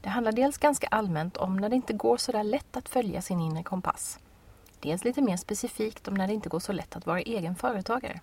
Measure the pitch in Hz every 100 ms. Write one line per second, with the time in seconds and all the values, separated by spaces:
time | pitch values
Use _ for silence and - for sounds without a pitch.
0 | 190 196 220 220 269 - 294 277 - -
1 | 208 156 170 - 185 190 208 254 247 214
2 | 226 240 - 220 208 262 - 262 - 262
3 | 226 175 - 180 160 160 170 185 - -
4 | - - - - - - - - 143 175
5 | 240 254 254 180 - 214 247 - 220 -
6 | - 196 190 214 190 170 - 180 - 180
7 | 170 175 175 226 170 180 254 220 190 240
8 | - 175